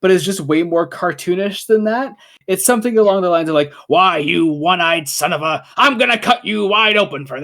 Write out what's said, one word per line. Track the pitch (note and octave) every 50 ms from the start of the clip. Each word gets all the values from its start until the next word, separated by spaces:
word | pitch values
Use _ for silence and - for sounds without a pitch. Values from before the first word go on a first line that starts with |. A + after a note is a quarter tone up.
but | - F#3
is | F#3+ F3+ D3+
just | F3+ G3 F#3+
way | D#3 C#3 D3+ D#3 E3+
more | E3+ E3+ E3+ E3+ E3
cartoonish | - - - F3 E3 - - - F3+ F#3 G3 G3+ G3 - -
than | - A3+ A3 G#3
that. | G#3+ A3 A#3+ C4 C4+ G#3+ _ - _ _ _ _
It's | - F#3+ F#3 -
something | - B3 A#3 A3 B3 A3+
along | A3 G#3+ G3+ G3 G3
the | F#3 F3+
lines | E3+ E3 E3 D#3+
of, | D#3+
like, | D3 D3 D3 - - -
Why, | _ C#3+ E3 F#3 F#3 F3
you | D#3+ D3 D3 E3+ E3+ E3
one-eyed | E3 D3+ D3 D3 E3+ F#3 F3+ E3+ E3 E3 E3+ D#3 C#3
son | - - D3+ D#3 F3+
of | D3+
a, | D3 D#3+ D#3 C#3+ - - -
I'm | - A#3 C#4+ C4+
gonna | A3 B3+ B3 A#3+ A3
cut | - - B3 A#3+ -
you | - G#3+ G#3+ G#3
wide | G3 G#3 G#3 A3 G#3+ G#3+
open | G#3 G3+ E3 C#3 C#3 C#3+
for | C3+ - -